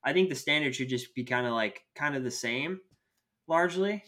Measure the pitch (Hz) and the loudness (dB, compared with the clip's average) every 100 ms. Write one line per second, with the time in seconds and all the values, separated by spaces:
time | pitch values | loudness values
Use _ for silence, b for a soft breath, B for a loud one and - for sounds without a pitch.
0 | 135 170 190 131 - 151 147 127 127 127 | 2 4 4 2 0 2 2 -2 -2 -2
1 | 123 - 123 123 123 117 107 - _ - | -4 -8 -2 0 0 0 0 -4 _ -4
2 | 147 139 127 - 120 120 151 185 _ _ | -2 -2 -4 -4 -4 -4 -4 -6 _ _
3 | _ _ _ _ - 165 175 175 196 208 | _ _ _ _ -2 2 2 2 0 0